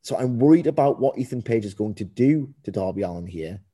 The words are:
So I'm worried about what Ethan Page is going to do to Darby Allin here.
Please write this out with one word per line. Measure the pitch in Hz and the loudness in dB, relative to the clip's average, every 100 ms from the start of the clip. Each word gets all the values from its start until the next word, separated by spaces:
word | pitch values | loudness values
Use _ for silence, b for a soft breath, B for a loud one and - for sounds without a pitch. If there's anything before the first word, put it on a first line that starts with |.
So | - 110 | -6 -4
I'm | 127 120 | -2 2
worried | 143 160 156 | 6 6 6
about | 151 139 - | 2 2 2
what | 131 - | -2 -2
Ethan | 127 123 | -6 -6
Page | 113 113 | -2 -2
is | 104 | -2
going | 98 107 101 | -4 -6 -4
to | |
do | 95 - 131 156 139 - | -10 2 2 2 -2 -12
to | - | -8
Darby | 98 95 95 | -4 -4 -4
Allin | 92 87 87 | -6 -6 -10
here. | 90 80 98 _ | -10 -10 -12 _